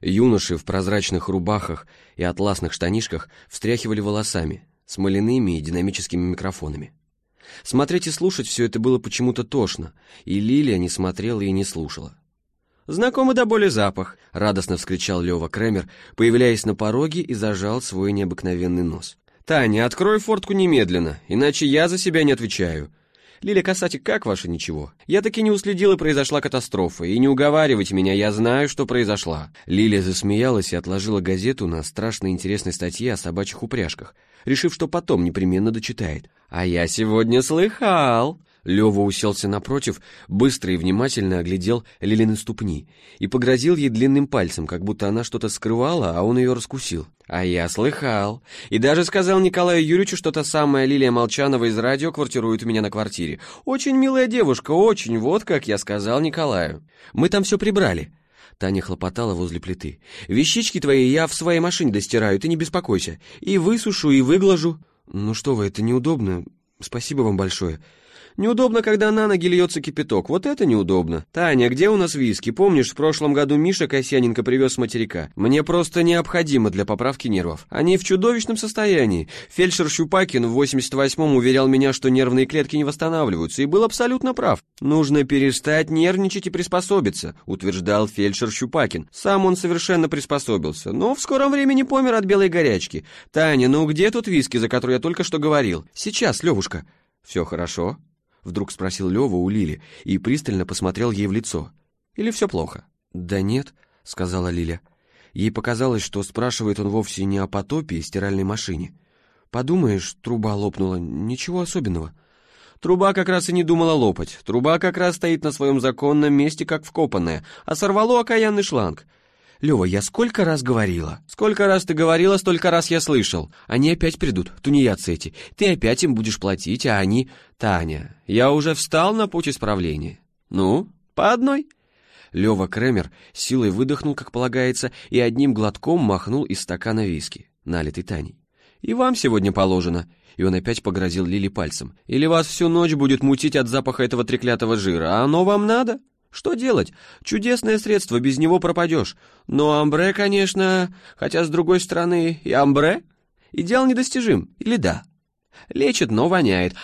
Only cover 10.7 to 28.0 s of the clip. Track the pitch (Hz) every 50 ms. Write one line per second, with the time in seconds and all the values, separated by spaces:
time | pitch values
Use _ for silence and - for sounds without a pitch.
10.7 | 107 92 90 87 - - 95 92 90 92 101 113 120 107 101 98 95 95 98 -
11.7 | - 85 80 76 - - 78 76 - _ _ _ _ _ _ _ _ _ _ _
12.7 | _ _ _ - 151 170 226 254 247 269 262 262 262 233 247 220 220 220 208 190
13.7 | 120 110 104 98 95 - 95 - - _ _ _ _ 90 101 104 101 95 90 -
14.7 | 95 85 - - 92 87 - - 98 90 87 87 90 85 80 82 - 101 110 113
15.7 | 107 95 90 - - - - - - - 113 117 117 120 127 123 117 107 - 110
16.7 | 104 98 107 107 107 123 147 160 151 175 175 - 123 107 104 107 104 92 95 104
17.7 | 110 127 127 - 95 92 95 101 101 101 101 90 90 - - 92 90 87 90 90
18.7 | 90 87 87 82 80 82 85 - - _ _ _ _ _ _ - 160 151 131 110
19.7 | 107 107 117 123 - - 185 202 214 214 214 - 214 208 - - 202 196 190 180
20.7 | 160 131 - - 90 90 85 80 73 - _ _ 90 110 135 147 143 - 160 143
21.7 | 135 151 160 175 175 185 - 190 160 160 139 147 135 123 117 107 - - 98 87
22.7 | 80 78 73 73 _ _ _ _ _ _ _ _ _ _ - 196 208 190 180 -
23.7 | 190 185 - 175 - - - - 220 214 - 117 101 92 - 87 85 80 - -
24.7 | 82 76 73 71 _ _ _ - 156 196 202 220 214 220 220 214 208 202 - 202
25.7 | 202 175 190 202 196 156 - 156 151 135 139 - 151 147 139 143 - 127 120 -
26.7 | - - 92 85 85 - 87 87 98 117 127 139 139 127 143 147 147 156 156 151
27.7 | 131 107 98 90 98 95